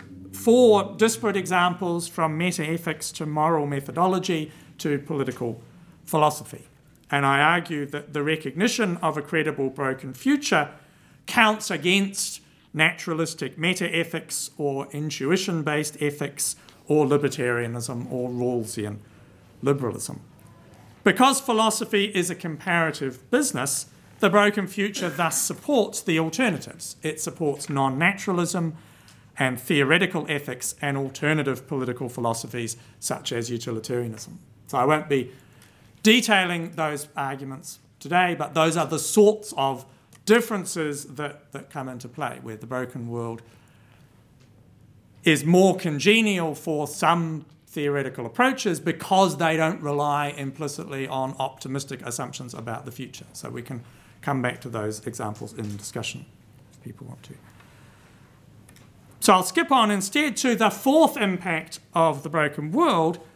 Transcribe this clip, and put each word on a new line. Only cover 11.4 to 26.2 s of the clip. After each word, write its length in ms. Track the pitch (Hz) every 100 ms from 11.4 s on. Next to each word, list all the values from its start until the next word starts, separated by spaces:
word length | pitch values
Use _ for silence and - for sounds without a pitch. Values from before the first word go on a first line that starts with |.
| 214 214 -
against 680 | 165 165 196 196 196 - - - _ _
naturalistic 840 | 147 160 170 - 160 160 - 131 143
metaethics 920 | 170 180 170 160 165 160 - - - -
or 300 | 143 135 139
intuition-based 1080 | 147 151 147 135 185 190 165 151 151 151 -
ethics 540 | 147 147 139 - - - - - -
or 180 | 151
libertarianism 1040 | 139 143 143 143 123 120 117 117 117 120 120
or 200 | 131 123
Rawlsian 680 | 123 123 120 104 - 104 104 - - - - - -
liberalism. 580 | 135 143 120 - - - - - - - - - - -
Because 380 | 202 190 262 254
philosophy 640 | - 220 220 220 220 202 208
is 160 | 202 175
a 40 | 175
comparative 920 | 170 147 185 170 160 147 135 123 -
business, 560 | 254 285 127 135 - - - - -
the 100 | 202
broken 360 | 208 208 208 190
future 420 | - 202 196 180
thus 320 | 147 165 -
supports 580 | - - - 277 202 -
the 180 | -
alternatives. 760 | 160